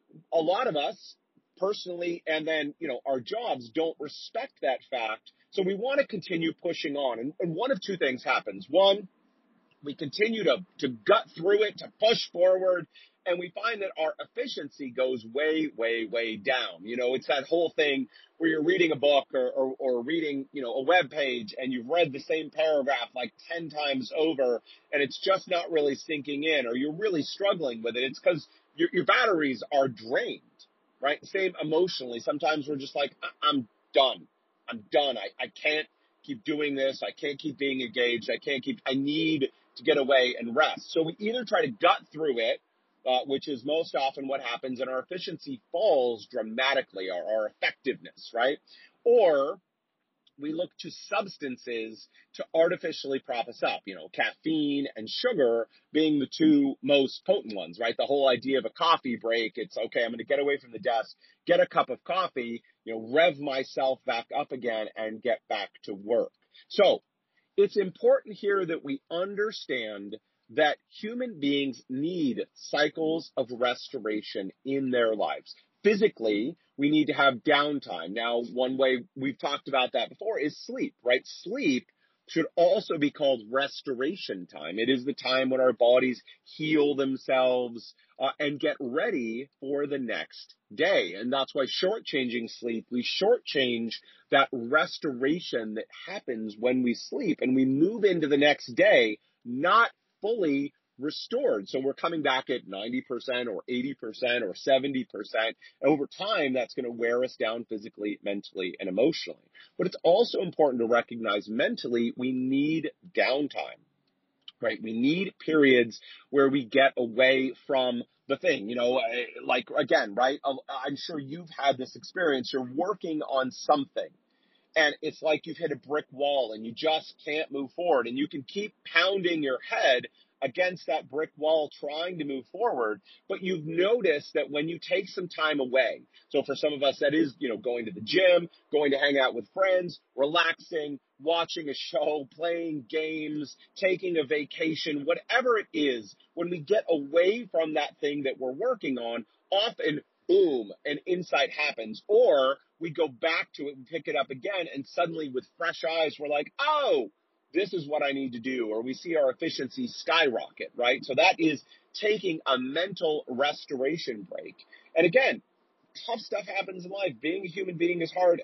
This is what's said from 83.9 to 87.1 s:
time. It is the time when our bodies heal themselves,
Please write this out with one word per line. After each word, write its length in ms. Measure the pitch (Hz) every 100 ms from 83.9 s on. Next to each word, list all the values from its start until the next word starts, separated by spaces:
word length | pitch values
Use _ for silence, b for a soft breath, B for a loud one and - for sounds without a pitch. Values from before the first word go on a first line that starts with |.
| 120 139 196 - 95 87
time. 320 | 82 78 98
It 120 | 120
is 140 | 131
the 100 | 131
time 340 | - 127 131 131
when 120 | 131
our 120 | 127
bodies 500 | 113 120 127 127 117 - B
heal 500 | - - 156 156 147
themselves, 1000 | 135 135